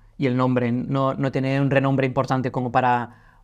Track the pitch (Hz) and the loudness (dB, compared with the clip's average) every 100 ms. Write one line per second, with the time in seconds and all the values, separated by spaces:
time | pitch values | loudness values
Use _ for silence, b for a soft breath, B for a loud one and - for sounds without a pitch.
0 | b - 135 127 127 123 120 123 131 139 | b -4 -2 2 2 0 0 -2 -2 -2
1 | 135 139 139 135 135 139 139 139 135 135 | 0 -2 -2 -2 -2 0 2 2 2 2
2 | 135 131 127 131 123 131 123 127 127 120 | 0 -2 0 -2 -2 -4 0 2 2 2
3 | 117 - - _ | -2 -12 -20 _